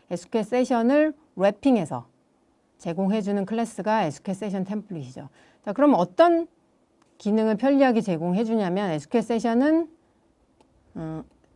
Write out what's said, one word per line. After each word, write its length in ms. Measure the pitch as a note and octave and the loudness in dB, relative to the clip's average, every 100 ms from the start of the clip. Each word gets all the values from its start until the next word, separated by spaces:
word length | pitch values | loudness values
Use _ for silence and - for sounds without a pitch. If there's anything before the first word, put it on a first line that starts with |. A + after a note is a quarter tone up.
| _ | _
에스큐엘 340 | F3 - A3+ | -10 -6 -6
세션을 720 | G#3 B3 B3 A#3+ A#3 C#4+ D#4 D4+ _ - | -2 -2 0 0 2 2 2 -2 _ 0
랩핑해서 680 | G3 G#3 C#4 A#3+ D#3 B2+ - _ _ _ _ _ _ _ | 0 2 2 2 0 -8 -12 _ _ _ _ _ _ _
제공해 420 | F3+ E3+ F#3+ A3 | -8 -2 0 -2
주는 240 | G3 G3+ G3 | -2 -4 -4
클래스가 600 | A3+ A#3 - F#3+ A3 F3 | -4 -6 -6 -2 0 -2
에스큐엘 300 | C#3+ - F#3 | -4 -8 -8
세션 280 | G#3+ F#3+ | -6 -6
템플릿이죠. 680 | F#3+ G#3+ G#3 E3+ B2+ C3 C#3 - _ _ | -6 -8 -10 -12 -12 -16 -18 -20 _ _
자, 100 | - | -8
그럼 200 | G3 D4 | 2 4
어떤 540 | G#3 F3+ - E4+ E4+ E4 _ _ _ _ _ _ _ | 4 2 4 4 4 0 _ _ _ _ _ _ _
기능을 360 | G#3 G#3+ A3 G#3+ | -2 0 0 0
편리하게 440 | C4 C#4 C4+ A3+ | 2 4 4 2
제공해 420 | G3+ E3 E3+ F3+ | 0 -2 -2 -2
주냐면 460 | A3+ A3+ F#3+ F3+ G#3 | 0 -2 -2 -2 -2
에스큐엘 300 | D#3 - A#3+ | -4 -2 -2
세션은, 680 | A3+ A#3 A#3 A#3 C#4+ D#4+ E4 _ _ _ _ _ _ _ _ _ _ - | 0 -2 0 2 2 2 0 _ _ _ _ _ _ _ _ _ _ -12
어, 280 | D#3+ D#3+ - _ _ | -10 -10 -14 _ _